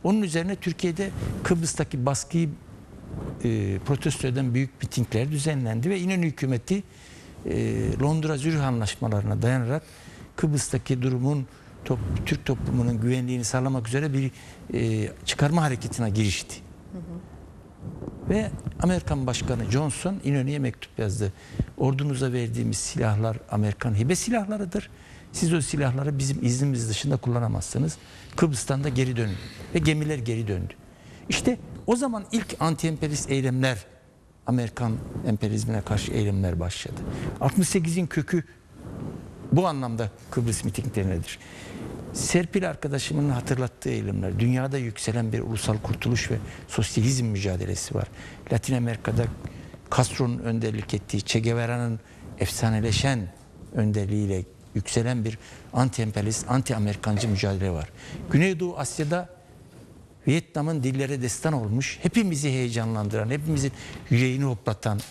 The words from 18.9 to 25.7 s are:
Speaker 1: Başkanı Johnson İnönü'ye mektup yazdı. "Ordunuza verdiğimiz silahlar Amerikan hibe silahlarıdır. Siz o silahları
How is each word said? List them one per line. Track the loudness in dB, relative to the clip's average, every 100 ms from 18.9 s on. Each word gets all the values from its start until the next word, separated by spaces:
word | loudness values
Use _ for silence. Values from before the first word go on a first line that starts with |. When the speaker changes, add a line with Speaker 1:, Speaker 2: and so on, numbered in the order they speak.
| 2 0 0 0
Speaker 1:
Başkanı | -2 -2 -2 2
Johnson | 2 0 -2 -4 -2
İnönü'ye | 0 2 0 0
mektup | -2 -4 -12 -4
yazdı. | -2 0 -2 -4 -10 -6 -6 0
"Ordunuza | 2 2 0 0 0
verdiğimiz | 0 -2 0 -2 -2
silahlar | -4 0 2 4 2 -2 -2
Amerikan | 0 0 0 0
hibe | 2 2 2
silahlarıdır. | 2 0 0 -4 -2 -4 -6 -18 -20 -20 -12
Siz | 0 2
o | 4
silahları | 2